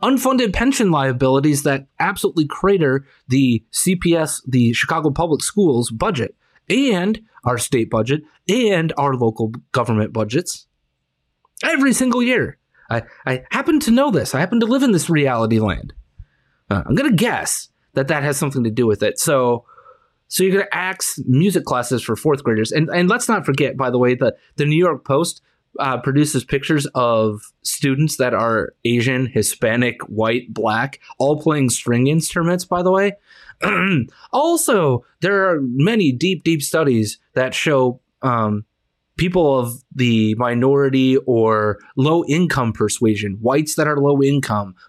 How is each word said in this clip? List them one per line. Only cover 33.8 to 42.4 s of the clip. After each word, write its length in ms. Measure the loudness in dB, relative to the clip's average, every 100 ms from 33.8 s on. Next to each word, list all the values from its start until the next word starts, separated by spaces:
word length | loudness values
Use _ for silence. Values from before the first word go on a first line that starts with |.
| 0 0 -2 -10 -6
Also, 720 | -2 0 0 0 2 2 0 -4 _
there 280 | -2 0 2
are 100 | 0
many 500 | -2 0 0 2 0
deep, 320 | 0 -2 0
deep 180 | 0 -2
studies 580 | 0 0 2 2 0 -6 _
that 200 | -4 -2
show, 460 | -2 0 2 2 -2 _ _
um, 440 | -2 0 0 -2 -8 _ _ _ _ -4
people 420 | -2 2 2 2
of 240 | -2 -8 _
the 400 | -2 2 2 2 0
minority 840 | -2 0 2 2 2 2 2 2
or 600 | 2 2 2 2 0 -4 -6 -2
low 280 | 0 0 0
income 480 | 0